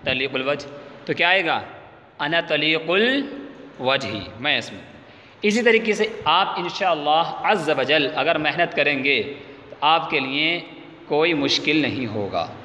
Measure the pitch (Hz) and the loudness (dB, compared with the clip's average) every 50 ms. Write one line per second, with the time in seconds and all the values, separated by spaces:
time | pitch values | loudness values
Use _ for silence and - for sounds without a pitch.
0 | - 139 131 127 135 139 131 131 131 135 147 143 - - - - - - - - | -2 -2 -2 -2 -2 -2 -2 -2 -2 -2 -2 -2 -6 -12 -16 -16 -16 -18 -18 -14
1 | - - 147 - 170 175 185 196 180 160 139 110 98 - - - - - - - | -6 -6 0 2 4 4 4 4 4 2 -2 -2 -4 -8 -16 -18 -20 -20 -20 -20
2 | - - - - 147 147 165 170 165 - 156 147 151 160 160 160 160 165 175 196 | -20 -20 -8 -6 -2 0 0 0 2 2 0 2 2 2 2 0 0 0 2 2
3 | 220 247 269 285 277 - - - - - - - - - - - 127 127 135 135 | 4 2 2 0 -2 -4 -10 -12 -14 -16 -16 -18 -20 -20 -12 -4 0 0 2 2
4 | 131 101 - 101 92 92 92 107 127 151 139 120 113 - 104 92 85 - - - | 0 -4 -6 -8 -8 -10 -12 -6 -2 0 0 0 -2 -6 -14 -16 -18 -18 -20 -20
5 | - - - - - - - - - 208 202 240 226 240 226 226 226 220 202 180 | -20 -20 -20 -20 -20 -20 -14 -2 0 2 2 4 4 6 4 4 4 0 0 0
6 | 214 220 - - 131 151 160 180 196 202 - 196 175 170 - - 196 185 165 151 | 0 -2 -2 -4 0 2 4 4 2 0 -2 -6 -6 -6 -4 0 0 0 0 2
7 | 147 147 151 160 165 151 - - - 170 214 190 156 147 151 135 131 127 151 156 | 2 2 2 2 2 0 -4 -4 0 0 0 2 2 0 0 0 2 2 4 2
8 | 143 131 - - 135 156 170 160 151 147 139 160 175 - - 160 143 147 143 135 | 2 0 0 0 0 2 2 2 0 -2 2 0 0 0 2 0 2 2 2 0
9 | 127 139 139 120 101 - - - - - - - - - - - - 151 160 165 | 2 2 2 2 0 -4 -8 -12 -16 -18 -20 -20 -20 -20 -8 0 2 4 4 4
10 | 156 156 165 143 131 131 135 143 156 160 175 170 165 - - - - - - - | 2 0 -2 -2 -2 -2 -2 0 0 0 -2 -4 -6 -12 -18 -18 -20 -20 -20 -20
11 | - - 147 147 160 175 170 147 139 - - - - 151 151 160 143 120 - - | -6 -2 2 2 4 2 2 2 0 0 0 0 0 2 2 2 2 0 -2 -4
12 | 127 110 104 107 101 95 90 87 80 - - - | -4 -4 -4 -4 -4 -4 -4 -4 -4 -4 -8 -16